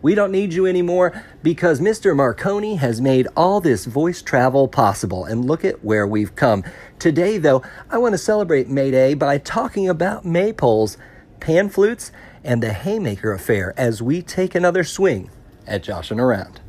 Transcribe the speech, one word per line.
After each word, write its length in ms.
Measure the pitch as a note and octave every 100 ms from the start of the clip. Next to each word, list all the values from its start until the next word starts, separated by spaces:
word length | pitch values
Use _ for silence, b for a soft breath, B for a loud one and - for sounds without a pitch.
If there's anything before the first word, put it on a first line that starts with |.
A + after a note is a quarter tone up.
We 140 | C#3+ G3+
don't 160 | G3+
need 220 | F#3+ G3+
you 120 | E3 F#3
anymore 580 | F3+ F3 F3+ F3+ B B B
because 360 | D#3 E3+ F3 C#3
Mister 340 | F#3+ A3 G3+
Marconi 600 | D3 C3 A2+ F#3+ G3+ G#3+ G3+
has 240 | C3 A2+
made 280 | C3+ C3 B2+ -
all 240 | F3 G3+
this 240 | E3+ A2 -
voice 360 | A#2+ E3 F3
travel 460 | - C3+ B2+ C3+ C3
possible, 560 | - G#2+ G2 G#2 F#2
and 220 | - A2+ B2
look 180 | D#3+
at 200 | F#3+ -
where 220 | G2+ G#2+ G2+
we've 300 | G#2+ G#2 -
come. 300 | C3+ G#2 F2+ B B -
Today, 380 | E3+ D3+ F3+ G#3+
though, 260 | D3+ C3 B B B
I 80 | A#3
want 160 | A#3+
to 40 | G3
celebrate 500 | - G#3+ F#3+ D3 B2+
May 240 | C3+ C3+
Day 220 | C3 C3
by 240 | C#3+ C#3+ C#3+
talking 500 | - A3 B3+ - F#3+
about 380 | E3 F3+ G#3 F3+
maypoles, 720 | E3+ G3+ A3 C3 A2 A2 - B B B -
pan 300 | - D#3+ G3+
flutes, 420 | G3 G3+ A#3+ - B B B
and 180 | - A#2+
the 120 | A2+
haymaker 580 | G2+ D#3+ A3 D#3 G2+ A2+
affair 420 | F#2+ - G#2+ F#2 -
as 240 | B2 A2
we 200 | A#2 E3
take 340 | E3+ - F#3 F3+
another 280 | F3 F3
swing 460 | E3+ - F#3+ A2 - - - - -
at 160 | G#2
Joshing 380 | - F#2 D#2+ G#2+
Around. 400 | B2+ G#2 - -